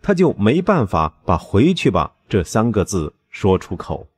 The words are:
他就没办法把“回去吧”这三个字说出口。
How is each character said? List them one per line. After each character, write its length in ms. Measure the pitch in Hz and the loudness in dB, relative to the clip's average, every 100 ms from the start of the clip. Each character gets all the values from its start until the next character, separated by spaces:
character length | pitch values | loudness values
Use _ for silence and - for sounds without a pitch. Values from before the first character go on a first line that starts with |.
他 120 | - | 0
就 180 | 185 175 - | 2 2 2
没 260 | 104 156 | 2 2
办 260 | 190 185 104 | 2 0 0
法 260 | 85 78 _ - | 0 -2 _ -2
把 100 | 85 | -2
“回 360 | - 98 151 | 0 2 2
去 180 | 185 135 | 2 0
吧” 220 | 90 73 _ _ | 0 -4 _ _
这 120 | 107 | -4
三 300 | 82 113 117 | -2 -2 0
个 140 | 104 87 | -2 -2
字 280 | 92 73 _ _ | -4 -6 _ _
说 280 | - 101 92 | -4 0 0
出 180 | - 90 | -2 -12
口。 320 | - 73 - | -10 -12 -12